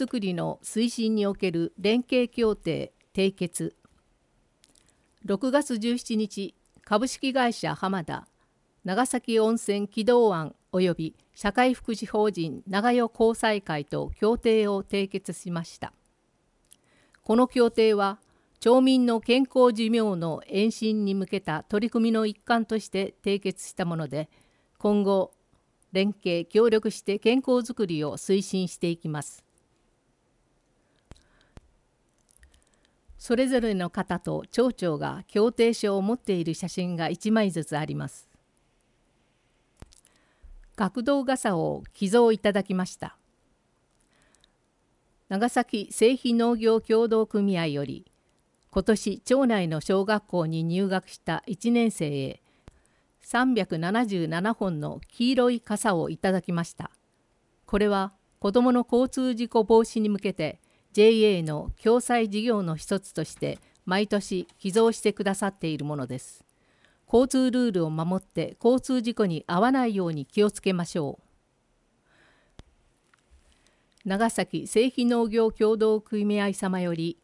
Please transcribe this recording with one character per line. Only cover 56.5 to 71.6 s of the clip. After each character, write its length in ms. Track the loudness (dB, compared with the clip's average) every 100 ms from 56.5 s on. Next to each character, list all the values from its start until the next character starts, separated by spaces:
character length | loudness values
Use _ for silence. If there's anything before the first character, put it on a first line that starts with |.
ま 120 | -4
し 80 | -4
た。 180 | -10 -18 -18 _ _ _ _ _ _ -4
こ 120 | 0
れ 80 | 2
は 260 | 2 -2 -8 _ _
子 120 | 0
ど 120 | 2
も 100 | 4
の 120 | 2 2
交 200 | 2 2
通 240 | 0 -2
事 140 | -2 0
故 140 | 0
防 220 | 4 4
止 160 | 4 0
に 80 | -2
向 100 | -2
け 140 | -4
て、 260 | -4 -6 -6 _ _ _
ジ 100 | 4
ェ 80 | 6
イ 140 | 6
エ 140 | 4 2
ー 60 |
の 260 | -2 -6 -8 -4
共 200 | 2 2
済 280 | 2 0 0
事 140 | -2
業 220 | 0 0
の 100 | -2
一 240 | -6 -4 -6
つ 140 | -4
と 100 | -8
し 140 | -8 -6
て 240 | -8 -8 _ _
毎 240 | -4 -2 0
年 400 | -2 -2 -6 -8 _
寄 140 | -2
贈 180 | 2 4
し 100 | 2
て 120 | -2
く 100 | -2
だ 140 | -4 -2
さ 120 | -4
っ 60 |
て 140 | -6 -6
い 100 | -6
る 60 |
も 100 | -6
の 120 | -6 -8
で 100 | -10
す。 260 | -12 -20 _ _ _ _ _ _ _
交 220 | 2 4
通 240 | 2 2
ル 160 | 2 0
ー 40 |
ル 120 | 0
を 60 | -2
守 300 | -2 -2 -4
っ 60 | -4
て 300 | -6 -6 0
交 200 | 2 2
通 200 | 0 -2
事 140 | -2
故 120 | 0 0
に 180 | -2 -2
遭 120 | 2
わ 120 | 4
な 160 | 2 0
い 80 |
よ 120 | -2 -4
う 60 |
に 140 | -4 -4
気 160 | 0
を 80 | 0
つ 100 | 0
け 120 | -2
ま 120 | -2
し 140 | -2 -4
ょ 220 | -6 -8 _ _ _ _